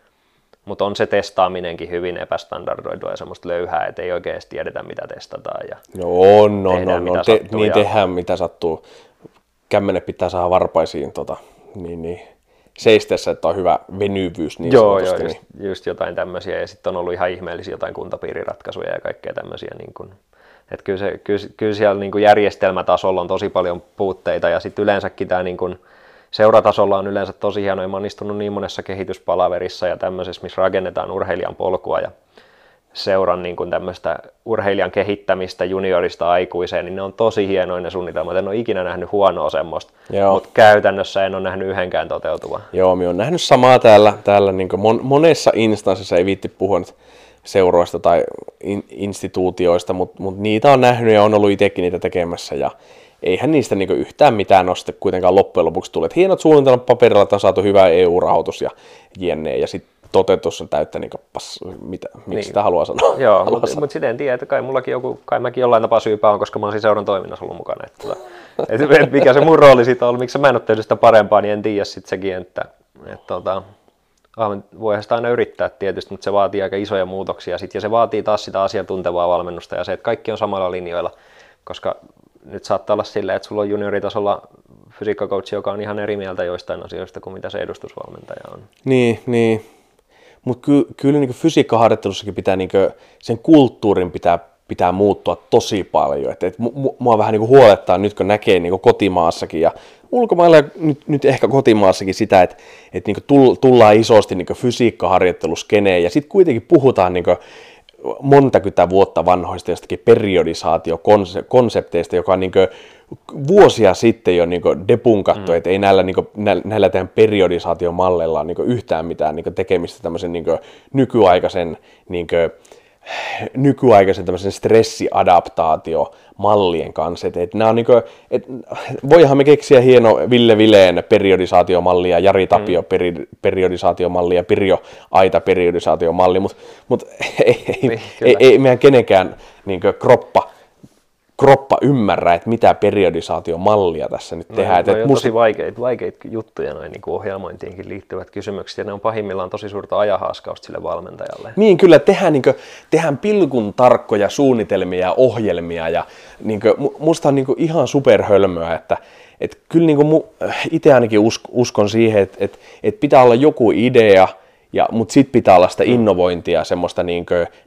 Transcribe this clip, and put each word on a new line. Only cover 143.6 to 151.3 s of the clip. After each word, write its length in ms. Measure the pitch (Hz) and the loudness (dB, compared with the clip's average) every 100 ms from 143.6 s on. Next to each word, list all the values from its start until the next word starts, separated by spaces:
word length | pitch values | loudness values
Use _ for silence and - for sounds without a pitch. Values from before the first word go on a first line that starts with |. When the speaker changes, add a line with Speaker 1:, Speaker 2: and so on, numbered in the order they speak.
| 98 107 92 80 60 | 0 2 0 -2 -6
Speaker 2:
tässä 280 | - - 82 | -10 -12 -16
nyt 120 | - | -8
Speaker 1:
No 80 | 107 | -4
Speaker 2:
tehdään. 180 | 95 | 0
Speaker 1:
joo, 60 | 90 | 0
Speaker 2:
Et, 80 | 85 | 2
et 60 | |
Speaker 1:
noi 80 | 110 | 0
on 60 | 117 | 2
Speaker 2:
musta 140 | 120 | 2
Speaker 1:
tosi 120 | 123 | 0
vaikeita, 460 | 113 113 - 76 - | 2 0 0 -8 -6
vaikeita 480 | 120 117 90 - - | -6 -6 -8 -12 -12
juttuja 440 | 110 - - 73 | -12 -12 -10 -10
noi 140 | 76 78 | -10 -14
niinku 260 | - - | -14 -10
ohjelmointiinkin 760 | 90 98 98 87 - - 92 95 | -8 -8 -10 -12 -14 -16 -16 -16
liittyvät 420 | 98 - 92 92 | -16 -14 -14 -14
kysymykset, 480 | 104 98 98 - - | -14 -12 -12 -12 -12
ja 60 | |
ne 80 | 98 | -10
on 80 | 101 | -8
pahimmillaan 500 | 110 110 101 95 90 | -6 -6 -6 -8 -8
tosi 180 | 104 104 | -10 -10
suurta 300 | 101 - 95 | -12 -6 -2
ajahaaskausta 680 | 104 95 95 - - 85 - | -2 -2 -6 -10 -14 -16 -16
sille 160 | 82 | -12
valmentajalle. 680 | 82 85 90 87 - | -10 -10 -12 -16 -16